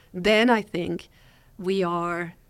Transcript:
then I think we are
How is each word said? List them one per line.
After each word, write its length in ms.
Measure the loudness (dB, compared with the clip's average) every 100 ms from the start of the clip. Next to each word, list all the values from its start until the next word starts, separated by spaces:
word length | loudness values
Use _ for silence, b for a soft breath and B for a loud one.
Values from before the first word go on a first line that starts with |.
| b
then 380 | -4 2 4 4
I 120 | 2
think 460 | 0 -6 -4 -6 -10 b b b b -10
we 240 | -4 -2
are 520 | 0 -2 -4 -4 -8 -12